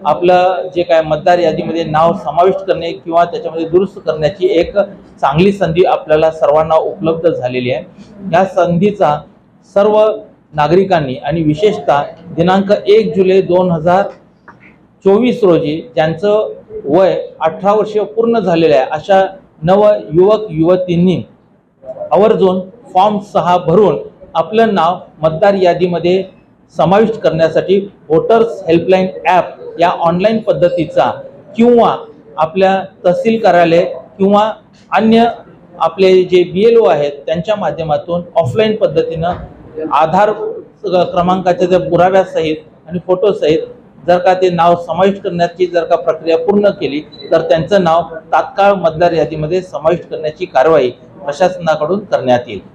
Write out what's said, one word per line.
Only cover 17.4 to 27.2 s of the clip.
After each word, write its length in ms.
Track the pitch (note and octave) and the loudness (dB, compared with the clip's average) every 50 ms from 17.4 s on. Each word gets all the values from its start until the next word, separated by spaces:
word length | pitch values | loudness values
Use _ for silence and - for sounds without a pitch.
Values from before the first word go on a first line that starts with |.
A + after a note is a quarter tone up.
अठरा 320 | D#3+ D#3+ D#3 D#3+ F3+ G3+ | -4 -4 -4 0 0 0
वर्ष 240 | G#3 G#3+ G3+ G#3+ - G#3+ G3+ G3 - | 2 2 0 -2 -2 -4 -4 -2 -2
पूर्ण 220 | - - A#3 A#3 A3+ | -2 0 0 0 0
झालेलं 360 | F#3 F#3 E3+ E3 E3 D#3 D3 | 0 0 0 2 2 2 2
आहे 100 | C3 C3 C3+ | 2 0 -2
अशा 340 | D#3 D#3 - - G3 F#3+ F#3+ F#3+ - - - _ _ _ | -6 -8 0 2 2 2 2 0 -4 -14 -20 _ _ _
नव 220 | D#3 E3+ F#3+ G#3 G#3 G#3 G#3 G#3 - - | 0 2 2 4 4 4 2 2 -2 0
युवक 340 | D3+ E3+ F#3 G#3 A3 G#3+ G#3+ G#3+ | 2 2 4 4 2 0 -2 -6
युवतींनी 720 | D#3+ D3+ D#3+ E3+ F#3 F3+ F#3 F#3 E3+ E3+ F3 F#3 E3+ B2+ A2 - - _ _ _ _ _ _ _ _ _ - - - - - - | -2 0 2 2 2 2 0 -2 0 2 2 2 2 0 -4 -10 -20 _ _ _ _ _ _ _ _ _ -18 -18 -14 -12 -4 0
आवर्जून 480 | D3+ F3 G#3 A3+ A3 E3+ F#3+ F#3 F#3 F#3 F3+ - - - - - - | 2 2 4 2 2 2 2 0 0 -2 -6 -10 -18 -20 -20 -4 0
फॉर्म 240 | F#3 F#3+ G#3+ G#3+ G3+ - - | 2 2 2 0 -4 -8 -4
सहा 240 | - F#3+ D#3+ F3 F3+ F3+ | -4 -2 0 0 0 0
भरून 400 | D#3+ D#3 E3 G#3 G#3 F3 C#3+ - - - - _ - - - | 0 2 2 4 4 2 0 -2 -6 -12 -18 _ -20 -6 -4
आपलं 400 | E3 D#3+ E3 G#3+ A3 A3+ A3 G3+ | -4 -4 -2 0 0 2 2 2
नाव 240 | E3+ D#3+ E3+ F3+ D#3 - - _ - | 0 0 0 -2 -4 -10 -20 _ -2
मतदार 320 | D3+ D#3+ D#3 D#3+ G#3+ G3+ G3 | -2 -2 0 2 2 2 2
यादीमध्ये 680 | F#3+ F#3 F3 E3+ - F3+ F3+ F3 E3 - F3 F3+ F#3+ F#3 F#3+ - - _ _ _ _ _ _ _ | 4 2 2 2 2 0 -2 -2 -2 0 0 0 0 -2 -6 -14 -20 _ _ _ _ _ _ _
समाविष्ट 440 | - E3 D#3+ F#3+ G#3 A3+ G#3+ A3 - | -2 0 2 4 2 2 2 -2 -2